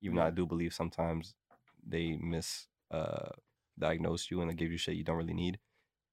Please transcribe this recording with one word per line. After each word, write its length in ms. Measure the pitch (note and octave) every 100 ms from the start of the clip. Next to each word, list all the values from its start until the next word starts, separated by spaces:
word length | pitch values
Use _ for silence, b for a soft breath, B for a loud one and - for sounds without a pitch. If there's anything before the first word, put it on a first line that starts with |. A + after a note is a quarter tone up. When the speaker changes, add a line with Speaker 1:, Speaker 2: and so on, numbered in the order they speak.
Speaker 1:
Even 140 | G2+ F2
though 60 |
I 40 | E2
Speaker 2:
Yeah. 60 |
Speaker 1:
do 120 | E2+
believe 300 | E2+ E2+ E2+
sometimes 600 | - E2+ - E2 E2 E2 - _ - _ -
they 340 | - E2 E2 D#2
mis-, 460 | E2+ E2 - - - _ -
uh, 400 | D#2+ - G1+ - - - _ _ -
diagnose 520 | D#2 E2 E2+ E2+ -
you 120 | F2+
and 80 | E2+
they 40 |
give 160 | E2+ E2
you 60 | E2
shit 200 | - E2+
you 80 |
don't 120 | E2 E2
really 160 | E2
need. 260 | E2+ F2+ - _ _ _ _ _